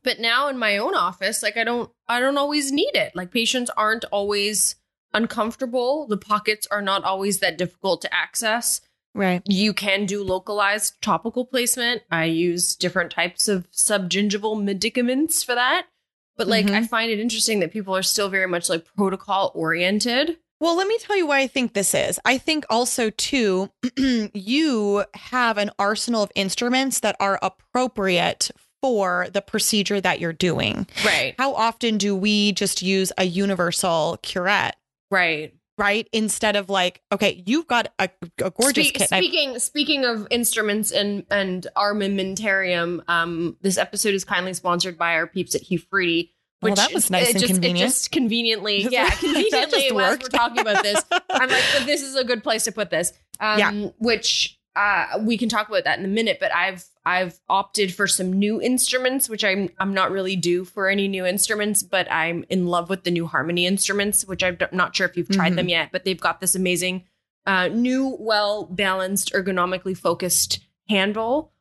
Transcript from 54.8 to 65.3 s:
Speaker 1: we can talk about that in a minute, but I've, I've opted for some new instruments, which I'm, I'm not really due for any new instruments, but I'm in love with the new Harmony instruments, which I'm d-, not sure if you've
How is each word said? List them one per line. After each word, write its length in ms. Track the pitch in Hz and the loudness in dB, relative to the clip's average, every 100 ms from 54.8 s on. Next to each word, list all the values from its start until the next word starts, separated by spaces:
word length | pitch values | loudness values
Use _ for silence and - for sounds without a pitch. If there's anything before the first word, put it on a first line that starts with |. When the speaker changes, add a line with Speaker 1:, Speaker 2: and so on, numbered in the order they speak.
| 202 190 - 208 | 2 2 0 -2
Speaker 1:
we 160 | 220 226 | -2 0
can 100 | 233 | 0
talk 200 | 214 214 | -2 0
about 160 | 196 | -2
that 140 | 156 143 | 0 -2
in 60 | |
a 40 | 190 | 0
minute, 280 | 208 220 - | 0 0 0
but 140 | 185 | 0
I've, 300 | 175 185 185 - _ 165 | 0 0 -4 -18 _ -2
I've 320 | 180 180 - - | 0 -2 -8 -2
opted 460 | 190 196 214 190 | -2 0 -2 -2
for 120 | 175 196 | 0 0
some 240 | - 185 | 0 0
new 280 | 190 208 220 | 2 0 0
instruments, 680 | 247 254 - 254 254 262 - | 0 0 0 0 0 0 -4
which 140 | 214 | -2
I'm, 260 | 208 190 185 - | 0 0 -2 -4
I'm 160 | 190 | -2
not 160 | 196 180 | 0 0
really 260 | 190 185 190 | 0 -2 0
due 280 | 170 180 180 | 0 0 -2
for 220 | - 190 | -2 0
any 200 | 202 196 | 2 0
new 160 | 190 | 0
instruments, 580 | 185 190 - 208 208 202 | -2 0 0 0 0 0
but 280 | 185 190 180 | 0 -2 0
I'm 320 | 160 160 170 - | 0 0 -4 -2
in 160 | 190 180 | -2 2
love 240 | 175 170 | 0 -2
with 140 | 190 | -6
the 60 | 175 | -2
new 160 | 170 165 | -2 0
Harmony 380 | 151 151 175 180 | -2 0 0 2
instruments, 600 | 196 - 202 202 202 190 | 0 0 0 0 0 -2
which 160 | 180 | -2
I'm 140 | 185 175 | -2 0
d-, 100 | 170 | -4
not 220 | 185 180 | 0 0
sure 120 | - 180 | 0 -2
if 100 | 180 | -2
you've 120 | 175 | 0